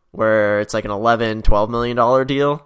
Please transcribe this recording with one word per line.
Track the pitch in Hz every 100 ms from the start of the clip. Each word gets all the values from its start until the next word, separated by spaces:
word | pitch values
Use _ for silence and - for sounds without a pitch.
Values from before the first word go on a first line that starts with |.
| _
where | - 110 110 104 104
it's, | 107
like, | 110 104
an |
eleven, | 101 117 117 113 110
twelve | - 104 107
million | 117 120 120
dollar | 120 131 131
deal | 139 143 147